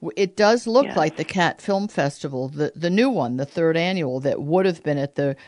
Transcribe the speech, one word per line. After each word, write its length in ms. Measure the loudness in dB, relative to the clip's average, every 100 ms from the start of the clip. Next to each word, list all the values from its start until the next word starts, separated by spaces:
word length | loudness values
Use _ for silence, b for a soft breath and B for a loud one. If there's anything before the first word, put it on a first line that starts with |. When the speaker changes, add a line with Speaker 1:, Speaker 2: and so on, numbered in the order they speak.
Speaker 1:
W-, 120 | -8 -2
it 200 | -2 2
does 300 | 4 4 2
look 180 | 2 2
Speaker 2:
Yes. 100 | 2
Speaker 1:
like 200 | 0 -2
the 80 |
Cat 360 | -4 0 0 0
Film 280 | -2 -2 -2
Festival, 600 | -2 -2 -2 -8 -6 -6
the, 240 | -4 -4 -2
the 140 | 0
new 200 | 2 2
one, 280 | 2 -2 -2
the 80 | -4
third 300 | 0 2 2
annual, 440 | 0 -2 -2 -2
that 220 | -2 -2
would 240 | 0 2 2
have 180 | 0
been 140 | -2 -2
at 180 | -2 -2
the 180 | -2 -4